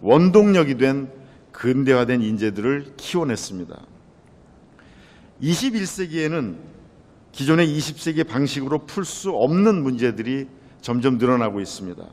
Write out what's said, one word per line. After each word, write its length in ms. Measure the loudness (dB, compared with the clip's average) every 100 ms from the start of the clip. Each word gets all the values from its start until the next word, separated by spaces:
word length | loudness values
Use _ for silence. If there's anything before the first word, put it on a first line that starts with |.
원동력이 720 | 6 6 8 6 6 4 4 2
된 340 | 2 0 -6 -14 -20 -20 _
근대화된 680 | -6 -2 0 4 4 4 0
인재들을 720 | 0 0 -2 -2 -2 -2 -6 -16
키워냈습니다. 760 | -6 -4 -2 -4 -6 -12 -12 -16 -20 -20 -20 _ _ -20 _ -20 _ _ -20 -20 -20 -20 -20 _
이십일 460 | -2 0 0 -2 -4
세기에는 840 | -6 -6 -4 -2 -2 -4 -8 -16 -20 -20 -20 -20 _ _
기존의 380 | -8 2 4 4
이십 300 | 0 -6 -8
세기 240 | -6 -2
방식으로 600 | -2 0 -2 -2 -4 -4 -6
풀 180 | -8
수 260 | -8 -8 -6
없는 540 | 0 2 4 4 2
문제들이 640 | -2 0 -2 -2 -6 -6 -8 -16 -20 -18
점점 360 | -6 -2 0 2
늘어나고 440 | 2 2 0 -4
있습니다. 420 | -8 -10 -12 -14 -18